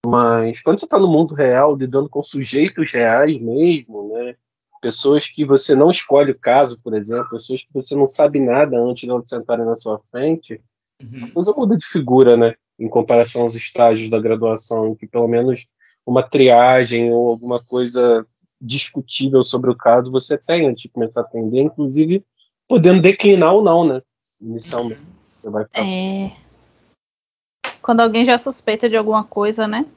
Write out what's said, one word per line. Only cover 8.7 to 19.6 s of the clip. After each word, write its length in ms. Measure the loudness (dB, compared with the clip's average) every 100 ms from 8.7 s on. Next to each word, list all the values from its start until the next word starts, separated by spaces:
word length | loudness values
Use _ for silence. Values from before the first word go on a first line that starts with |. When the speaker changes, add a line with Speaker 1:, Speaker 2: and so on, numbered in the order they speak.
| 0
Speaker 1:
antes 240 | -2 -4
de 80 | -6
elas 180 | -6 -6
sentarem 380 | -12 -6 -4 -2
na 100 | -4
sua 240 | -6 -10 _
frente, 500 | -6 -4 -4 _ -20 _ _ _ _
Speaker 2:
Uhum. 240 | -20 -18 -8
Speaker 1:
a 60 |
coisa 220 | -4 -2
muda 220 | 0 0 -2
de 100 | -2
figura, 520 | -6 2 6 6 6
né? 180 | 4 0 _ _
Em 80 | -4
comparação 540 | -2 2 2 2 -2
aos 140 | -4 -6
estágios 540 | -10 2 2 2 -2
da 100 | -4
graduação, 680 | -2 -2 -2 -4 -6 -4 -4
em 60 | -6
que 120 | -8
pelo 200 | -4 0
menos 400 | 0 -2 -4 -10 _ _ _ -2
uma 160 | -2
triagem 880 | 0 4 6 8 6 4 2 0 0
ou 180 | 2 0
alguma 320 | -2 -6 -8
coisa 640 | _ -4 -4 0 2 2 -2 _ _ _
discutível 840 | -10 -8 -8 -10 -10 -6 0 2
sobre 260 | 0 -2